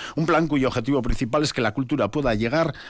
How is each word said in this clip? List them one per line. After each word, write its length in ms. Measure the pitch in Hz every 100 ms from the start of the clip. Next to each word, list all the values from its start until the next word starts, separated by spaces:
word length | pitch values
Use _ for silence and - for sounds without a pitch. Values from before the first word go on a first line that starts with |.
| - -
Un 80 | 160
plan 240 | 160 160
cuyo 180 | 147 131
objetivo 340 | 123 120 139
principal 420 | 117 110 117 151
es 100 | 147
que 80 | -
la 120 | 107
cultura 380 | 170 131 139 101
pueda 240 | 151 135 107
llegar 400 | 117 156 160 -